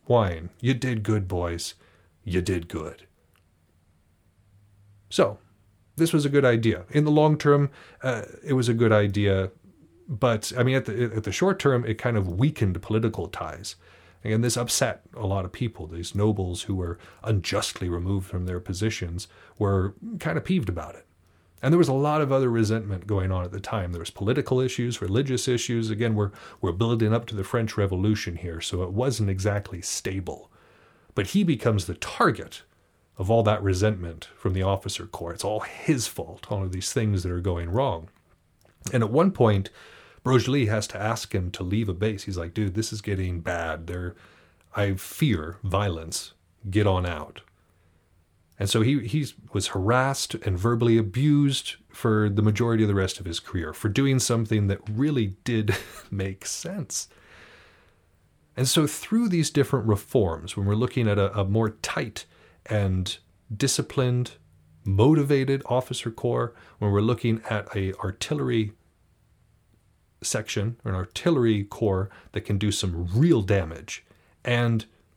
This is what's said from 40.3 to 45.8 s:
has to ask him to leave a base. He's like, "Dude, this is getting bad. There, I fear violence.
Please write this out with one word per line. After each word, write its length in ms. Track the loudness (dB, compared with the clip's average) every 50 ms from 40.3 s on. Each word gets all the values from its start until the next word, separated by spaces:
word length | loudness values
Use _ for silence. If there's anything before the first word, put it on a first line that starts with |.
| 4 4 4 2 2 2 2
has 200 | 2 0 0 -2 -4
to 120 | -6 -4
ask 340 | -2 -2 -2 -4 -4 -4 -4
him 160 | -4 -4 -4
to 100 | -6 -6
leave 260 | -4 -2 0 0 0 -2
a 60 | -2
base. 300 | -2 -2 -2 -2 -4 -8
He's 120 | -8 -6
like, 160 | -6 -8 -6
"Dude, 220 | -4 -2 -2 -2 -2
this 180 | -2 -4 -4
is 80 | -6 -8
getting 400 | -6 -4 -4 -2 -2 -2 -4 -4
bad. 460 | -4 -4 -4 -4 -4 -4 -6 -6 -8
There, 280 | -8 -8 -6 -8 -8 -10 -12 -18 -20 -20 _ _ _ _ _ _ _ -2
I 160 | 0 0 0
fear 640 | 0 -2 -6 -10 -4 0 2 2 2 0 -2 -6 -10 -8
violence. 720 | -4 -2 0 0